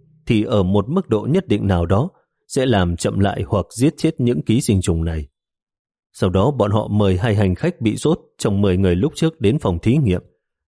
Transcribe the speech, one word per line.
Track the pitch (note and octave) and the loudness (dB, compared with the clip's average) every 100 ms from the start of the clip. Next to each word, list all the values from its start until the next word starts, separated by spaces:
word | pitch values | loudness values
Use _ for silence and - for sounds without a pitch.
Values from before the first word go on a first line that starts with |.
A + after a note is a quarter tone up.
| _ _ - | _ _ -2
thì | A2 | 0
ở | A2+ G#2+ | 0 0
một | F2+ G2+ G2+ | 2 0 0
mức | F3+ - | -4 -2
độ | G#2+ G#2+ | -2 0
nhất | F3 - | -2 0
định | G#2+ G2+ | -2 0
nào | F2+ E2+ | 0 2
đó, | G2 E3 _ _ _ - | 0 -2 _ _ _ -8
sẽ | C3+ C3 | -2 0
làm | G#2 F2 E2+ | 2 0 -2
chậm | G#2 G#2+ | -2 0
lại | G2 - F#2+ | -2 -2 -4
hoặc | G2+ - | -4 -4
giết | - C#3 - | 0 -2 0
chết | D#3+ D#3+ | -4 0
những | A#2+ B2 | -2 -2
ký | - A#2 | 0 0
sinh | - G2 | 2 0
trùng | F#2+ E2 | 0 -2
này. | E2 D#2+ C#2+ _ _ _ _ _ _ _ _ | -2 -6 -10 _ _ _ _ _ _ _ _
Sau | - F#2+ | -4 0
đó | F#2+ A#2 | 2 0
bọn | C3+ G#2 | 0 0
họ | G#2+ - | 0 0
mời | G#2 G2+ F#2 | 0 2 2
hai | A#2+ | 0
hành | G#2 G2 | 2 0
khách | F2+ E3 - | 0 -4 -2
bị | A2 - | -4 -2
sốt | D3 E3+ _ - | -2 -2 _ -6
trong | A#2 G2 | -2 0
mười | G2+ F2+ | 2 2
người | F#2+ F2 | 2 2
lúc | C#3 - | 0 -2
trước | D#3+ - | -4 0
đến | G2+ D3 | 0 0
phòng | G#2 F2 | -2 -2
thí | A2 D3 | 0 2
nghiệm, | A#2+ F2+ - _ _ _ | 2 -2 -6 _ _ _